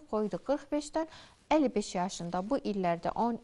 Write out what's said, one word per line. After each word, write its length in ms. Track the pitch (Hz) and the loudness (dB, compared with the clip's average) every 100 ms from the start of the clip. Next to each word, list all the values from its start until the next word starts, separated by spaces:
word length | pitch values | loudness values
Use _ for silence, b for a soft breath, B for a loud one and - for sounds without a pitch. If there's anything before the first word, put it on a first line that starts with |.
| 302 | -2
koydu 340 | 214 214 175 - | 0 0 -2 0
kırk 280 | 285 - | -2 0
beşten 360 | 294 294 311 320 B B B - | -4 -2 -2 -4 B B B 2
elli 240 | 302 262 208 | 4 4 2
beş 200 | 208 190 | -2 -2
yaşında 560 | 185 - 170 180 196 | -2 -4 -4 -4 0
bu 80 | 277 | 0
illerde 520 | 208 202 180 170 - | 0 0 2 0 0
on 280 | - 226 233 | 0 0 -2